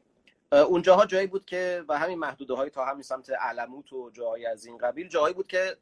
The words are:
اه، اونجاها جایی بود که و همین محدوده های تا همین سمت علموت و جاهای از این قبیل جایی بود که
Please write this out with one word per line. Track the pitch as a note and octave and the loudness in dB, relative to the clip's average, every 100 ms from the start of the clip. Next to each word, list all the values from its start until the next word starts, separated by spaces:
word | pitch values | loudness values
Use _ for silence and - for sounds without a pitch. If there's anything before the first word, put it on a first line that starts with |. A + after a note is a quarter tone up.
| _ _ _ _ _ | _ _ _ _ _
اه، | C#3+ | 4
اونجاها | D3 F3 F3 F#3 G#3 | 6 4 8 8 6
جایی | F#3+ G3 | 2 -2
بود | G3 | -4
که | - F3+ F3+ F3+ D3+ | -6 -4 -4 -4 -4
و | D3 | -2
همین | E3 F3 | -2 -4
محدوده | D3 B2 C3 | -6 -8 -6
های | B2+ C#3+ | -4 -4
تا | C3+ | -4
همین | C3 C#3 | -6 -6
سمت | B2+ C3 C3 | -8 -10 -8
علموت | C3 B2 A#2 A#2 C3 C#3 | -6 -4 -6 -8 -12 -14
و | C3 A#2+ | -12 -12
جاهای | A#2 A#2 A#2 A#2 | -8 -6 -6 -6
از | A2 A2+ | -8 -12
این | A#2 | -6
قبیل | B2 C3 F3+ | -6 -6 -4
جایی | E3 D#3 | 0 0
بود | F#3 F#3+ | 0 -4
که | F#3 F#3 - | -2 -2 -6